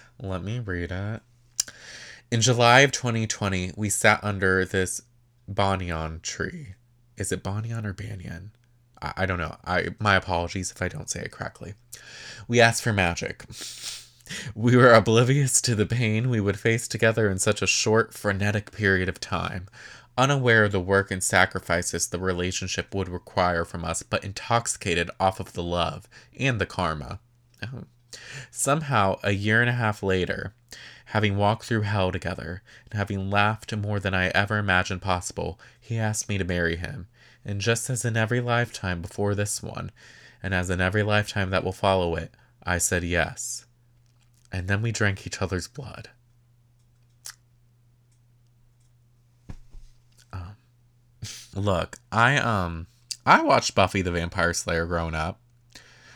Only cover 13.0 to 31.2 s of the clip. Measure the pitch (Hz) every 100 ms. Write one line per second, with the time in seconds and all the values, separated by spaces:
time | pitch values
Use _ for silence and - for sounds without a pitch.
13 | 87 85 85 - - - - - - -
14 | - _ - - - 101 117 123 123 113
15 | 110 113 123 143 135 - - 107 104 120
16 | 113 107 127 113 101 98 117 113 - 107
17 | 113 113 104 95 110 101 95 - 110 110
18 | 110 - 104 98 104 104 - - 101 92
19 | 92 - - 90 87 92 92 - - -
20 | - - 135 139 123 113 104 98 90 98
21 | 95 92 - 92 95 - - 87 - 85
22 | - 87 92 90 90 - 92 - - 98
23 | 90 90 - - 90 85 85 87 82 82
24 | - - 101 101 - 117 - - 101 85
25 | 85 - 95 - 90 - 87 87 82 -
26 | - - - - 135 110 90 - 85 78
27 | 71 98 - _ _ _ 117 135 - _
28 | _ - - 139 - - 135 151 143 117
29 | 98 - 101 101 104 113 120 120 110 104
30 | 95 92 85 - - - _ - - -
31 | - 107